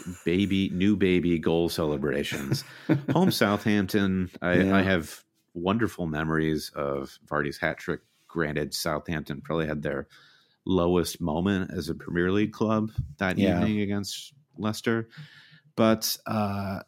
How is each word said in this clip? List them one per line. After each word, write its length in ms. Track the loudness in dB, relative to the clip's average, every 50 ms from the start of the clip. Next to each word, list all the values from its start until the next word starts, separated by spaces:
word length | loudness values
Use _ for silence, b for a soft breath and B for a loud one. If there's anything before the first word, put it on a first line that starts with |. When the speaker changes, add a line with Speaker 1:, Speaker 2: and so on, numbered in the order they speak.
| -6 -12
Speaker 1:
<laughs> 140 | -12 -6 -2
baby, 440 | 0 2 2 2 2 2 2 0 0
new 260 | 0 2 2 2 4
baby 420 | 4 4 4 4 4 4 2 2 2
goal 300 | 2 2 2 2 2 2
celebrations. 960 | 0 0 0 0 0 0 0 -2 -2 -2 -2 -4 -4 -6 -4 -4 -4 -4 -6 B B B B B
Speaker 2:
<laughs> 220 | 0 0 0 0 2
Speaker 1:
Home 180 | 2 4 4
Southampton. 1000 | 2 4 2 2 2 2 2 2 2 2 2 2 2 2 2 2 2 0 -2 -4 -6 -4 0
I, 120 | 2 4
Speaker 2:
Yeah. 220 | 4 4 6 4
Speaker 1:
I 60 | 4 4
have 400 | 4 2 2 0 -4 -10 -16 -20 _ _ _ _ _ -10
wonderful 520 | -4 0 0 2 2 2 0 -2 -4 -4
memories 680 | -4 -2 -2 0 0 2 2 2 2 0 -2 -4 -6 -6
of 420 | -4 -4 -2 -2 -4 -6 -8 -12 -18 -10
Vardy's 320 | -4 -2 -2 -2 -2 -4
hat 220 | -4 -4 -4 -4 -4
trick. 220 | -6 -8 -8 -8 _ _ _ _ _
Granted, 480 | -8 -4 -2 -2 0 0 -2 -4 -4 -4
Southampton 640 | -4 -4 -4 -4 -4 -4 -4 -6 -6 -6 -6 -10 -10 -6
probably 260 | -4 -2 -2 -2 -2
had 140 | -4 -4 -4
their 260 | -4 -6 -6 -8 -10 b b b b b b b b b b b
lowest 560 | 0 2 2 4 4 4 2 2 0 -2 -4
moment 500 | -4 -2 0 0 2 2 2 0 -2 -4 -6
as 160 | -6 -6 -6
a 60 | -6
Premier 380 | -8 -8 -4 -2 0 0 2 2
League 200 | 2 0 0 -2
club 380 | -2 0 0 2 0 0 -2 -4 -6 -8 -8 -6 -2
that 200 | -2 0 2 2
Speaker 2:
Yeah. 220 | 2 2 4 2
Speaker 1:
evening 220 | 2 2 0 0 0
against 520 | -2 -2 -4 -4 -6 -8 -10 -12 -14 -20 _ _ _ _ -6
Leicester. 500 | -4 -4 -4 -2 0 0 0 0 -2 -4 B B B B B B B B B B B B _
But, 400 | 4 4 4 4 4 0 -2 -4 -6 -6
uh, 540 | -4 -2 -2 -2 -2 -2 -4 -4 -4 -6 -6 -8